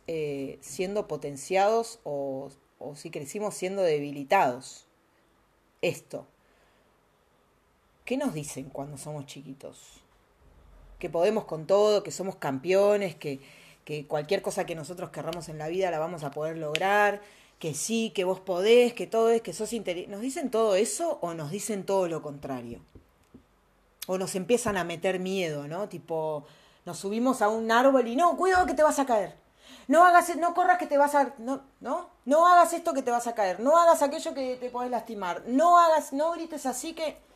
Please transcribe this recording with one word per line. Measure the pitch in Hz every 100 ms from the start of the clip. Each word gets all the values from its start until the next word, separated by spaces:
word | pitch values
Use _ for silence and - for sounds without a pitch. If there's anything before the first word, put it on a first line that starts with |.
| -
eh, | 160 147 139 135 -
siendo | - - 185 208 202
potenciados | 151 147 139 - 185 202 226 226 -
o, | 151 143 139 135 139 - _ -
o | 139 147
si | 165
crecimos | 160 139 208 208
siendo | - 185 196
debilitados. | 175 151 143 143 135 196 147 123 - - _ _ _ _ _ _ _ _ _ _ 180
Esto. | 143 - 147 - _ _ _ _ _ _ _ _ _ _ _ _ _ _ _ _ _
¿Qué | - 254
nos | 277
dicen | 156 147 139 147
cuando | - 143 143
somos | 151 151 135
chiquitos? | 147 - 135 - - - - _ _ _ _ _ _ _ - - -
Que | 170
podemos | 165 196 220
con | - 156 151
todo, | 196 214 208
que | -
somos | - 190 185
campeones, | 147 135 170 190 202 208 190
que, | - 151 135 - - - _
que | - 151 143
cualquier | 151 147 196
cosa | 196 185 175
que |
nosotros | 165 160 175 175
querramos | - 147 175 165
en | 156
la | 156
vida | 180 185
la | 160
vamos | 165 175
a | 147
poder | 151 156 165
lograr, | 151 156 190 208 208 202 - - _ -
que | 160
sí, | 139 - 226 226
que | 202
vos | 180 180
podés, | - 175 208 240 240
que | - 175
todo | 226 226
es, | 233
que | -
sos | 160 214
inteli-, | 226 190 175 185
¿nos | 202
dicen | 254 302 269
todo | 220 220
eso | 190 226 - 339 -
o | 170
nos | 165 147
dicen | 196 - 202
todo | 185 196 180
lo | 156
contrario? | 151 135 143 131 120 117 - - _ _ _ - _ _ _ _ _ - -
O | 185
nos | 190
empiezan | 190 170 233 226 202
a |
meter | 180 165 190 185
miedo, | 185 190 170 147 143
¿no? | 170 208
Tipo, | 165 - 160 156 151 - - _ _
nos | - 165
subimos | 196 220 254 247
a | 208
un | 220 226
árbol | 226 269 262 233
y, | 240
"No, | 349 277
cuidado | 370 370 359
que |
te | 302
vas | 302 285
a | 269
caer". | 226 180 - _ _ - - -
No | 311
hagas | 359 349 339
e-, | 311
no | 339
corras | 349 359 359
que | 311
te | 285
vas | 285
a, | 285 262 -
no, | 226 269 - _
¿no? | 220 320 349 _
No | - 302 349
hagas | 349 339
esto | 339 339
que | 269
te | 247
vas | 240 233
a |
caer, | 226 190 180
no | 247 339
hagas | 339 302
aquello | 285 311 320
que | 277 254 254
te | 247
podés | 240 247
lastimar, | 240 - 208 185 175 -
no | 262 339 349
hagas, | 339 311 -
no | 269 320
grites | 339 330 302 269
así | - 330
que, | 330 302 - _